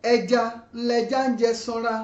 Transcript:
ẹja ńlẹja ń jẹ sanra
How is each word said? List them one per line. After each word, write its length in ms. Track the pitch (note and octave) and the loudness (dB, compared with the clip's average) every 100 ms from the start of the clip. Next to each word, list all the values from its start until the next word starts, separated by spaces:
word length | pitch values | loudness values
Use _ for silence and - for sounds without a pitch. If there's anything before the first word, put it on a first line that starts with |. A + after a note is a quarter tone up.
ẹja 380 | A#3 A#3+ F#3 A#3+ A3+ - - | 4 2 4 2 0 -6 -14
ńlẹja 500 | A#3 A#3+ A#3 - C4 | -6 0 0 0 0
ń 100 | C4 A3 | 0 2
jẹ 140 | A#3 | 2
sanra 420 | A3+ - A3+ A3+ A3 | 0 -4 -4 -2 -4